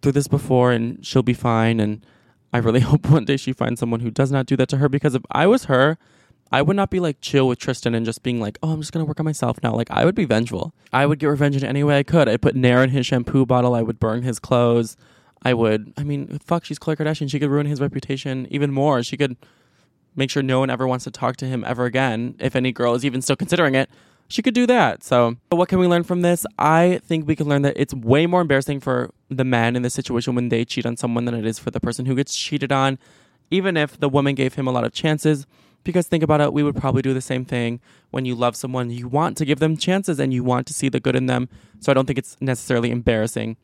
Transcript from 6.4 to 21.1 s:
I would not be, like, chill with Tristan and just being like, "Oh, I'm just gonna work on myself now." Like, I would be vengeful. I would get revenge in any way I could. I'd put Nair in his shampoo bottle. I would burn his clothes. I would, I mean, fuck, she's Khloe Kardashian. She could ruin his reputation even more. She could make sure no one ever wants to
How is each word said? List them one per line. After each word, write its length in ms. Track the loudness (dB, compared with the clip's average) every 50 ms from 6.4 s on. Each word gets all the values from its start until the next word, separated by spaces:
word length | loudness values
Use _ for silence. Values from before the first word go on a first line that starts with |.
| _ _ 0
I 60 | 2
would 160 | 2 2 2
not 140 | 0 0 0
be, 100 | 0 -2
like, 220 | -2 -2 -4 _ -8
chill 260 | 0 2 2 4 4
with 100 | 0 -2
Tristan 360 | -2 -6 -6 -2 -2 0 0
and 100 | 0 -2
just 180 | -2 -4 -4 _
being 160 | -4 -2 -2
like, 200 | -4 -4 -6 -4 -4
"Oh, 100 | -4 -4
I'm 80 | -4
just 120 | -6 -6 -4
gonna 140 | -4 -4
work 120 | -4 -4 -4
on 60 | -2
myself 320 | -4 -2 -2 -2 -2 -2 -2 -2
now." 120 | -2 0
Like, 160 | 0 -2 -2
I 140 | 0 2 2
would 100 | 2 2
be 120 | 2 0
vengeful. 480 | 2 2 0 0 0 -4 -6 -6 -8 -10 _ _ _ 0
I 140 | 2 2
would 120 | 2 2 2
get 100 | 2 0
revenge 280 | 2 2 2 2 2
in 80 | 0 -2
any 180 | -2 -2 0 2
way 140 | 2 2
I 60 | 2 2
could. 260 | 2 4 4 4 4
I'd 140 | 2 2 2
put 120 | 2 2
Nair 300 | 4 4 4 6 6 4
in 60 | 4
his 160 | 2 0 0
shampoo 400 | 0 0 -2 -2 0 2 0 2
bottle. 280 | 4 2 2 2 2 2
I 60 | 0
would 180 | 0 -2 -2 -2
burn 220 | -2 -2 -2 -2
his 180 | -4 -4 -6 -6
clothes. 560 | -2 0 2 4 4 4 4 2 2 0 -6 _ _ _ _ _ _ _ _ _ -2
I 100 | 0 2
would, 400 | 2 2 2 2 0 -2 -6 -10
I 80 | -8 -6
mean, 340 | -4 -4 -6 -6 -8 -10 -12
fuck, 280 | _ -4 -4 -4 -4
she's 120 | -6 -12 -8
Khloe 180 | -4 -6 -4
Kardashian. 340 | -2 -2 -4 -2 -4 -4 -6
She 100 | -4 -2
could 80 | -2 0
ruin 160 | 0 0 0
his 160 | -2 -2 -2
reputation 680 | -4 -4 -4 -6 -6 -6 -8 -6 -6 -6 -6 -6 -8 -6
even 200 | -4 -2 -2 0
more. 320 | 0 0 2 2 2 0 0
She 140 | -4 -2
could 220 | -2 -2 -2 -2 -8 -16 _ _ _ _ _ _ _ _ _ _ _ _ _ _
make 160 | -4 -4 -2
sure 120 | -2 -2 0
no 180 | 0 2 0
one 100 | 0 0
ever 160 | -2 -2 -2
wants 180 | -2 -2 -4 -6
to 60 | -10